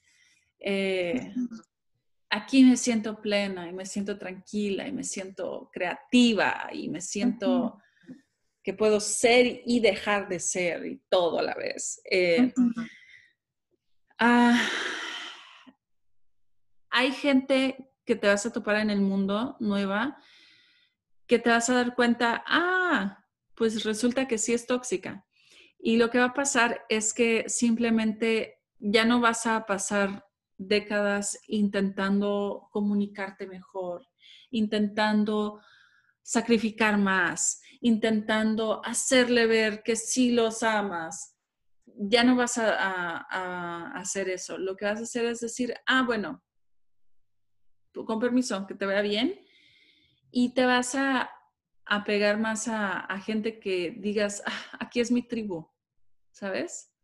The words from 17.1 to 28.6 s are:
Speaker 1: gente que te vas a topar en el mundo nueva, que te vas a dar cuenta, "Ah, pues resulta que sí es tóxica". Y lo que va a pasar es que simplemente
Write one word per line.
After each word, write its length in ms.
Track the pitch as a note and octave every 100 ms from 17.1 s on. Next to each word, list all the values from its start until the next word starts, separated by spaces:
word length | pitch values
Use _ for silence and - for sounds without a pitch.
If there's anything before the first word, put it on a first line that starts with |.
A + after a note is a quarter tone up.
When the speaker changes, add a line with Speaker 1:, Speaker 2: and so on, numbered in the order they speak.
Speaker 1:
gente 800 | C4+ D4 C4+ C4+ C4 C4 - - _
que 120 | - A3+
te 100 | G3+
vas 180 | G#3 A#3
a 60 |
topar 240 | A#3 G#3 G#3
en 140 | G#3+
el 100 | G3+
mundo 560 | G3 G3 G3 G#3 C4 -
nueva, 580 | G#3+ G3 G3 G3+ C4 - - - _ _ _ _ _ _ _ _ -
que 120 | A#3
te 120 | A#3+
vas 180 | A#3 A#3+
a 40 |
dar 200 | B3 A#3+
cuenta, 480 | B3 A#3+ A#3 A#3 A3+ -
"Ah, 760 | D4+ F4 F#4 F4+ B3 G3 - _ _ _
pues 300 | - A3+ A3
resulta 420 | G#3+ G#3+ B3 A#3+ C4
que 120 | A3
sí 160 | -
es 120 | A#3 -
tóxica". 600 | B3 - F3+ - G3+ _ _ _ - - _
Y 180 | - A3+
lo 140 | A#3
que 80 | B3
va 80 | B3
a 80 |
pasar 500 | C4 C#4 B3 A#3 - -
es 240 | A3 G#3+
que 320 | - A#3 A3+ -
simplemente 1120 | - A#3+ A3+ A#3 A3+ A3 G#3 A3+ A3 - -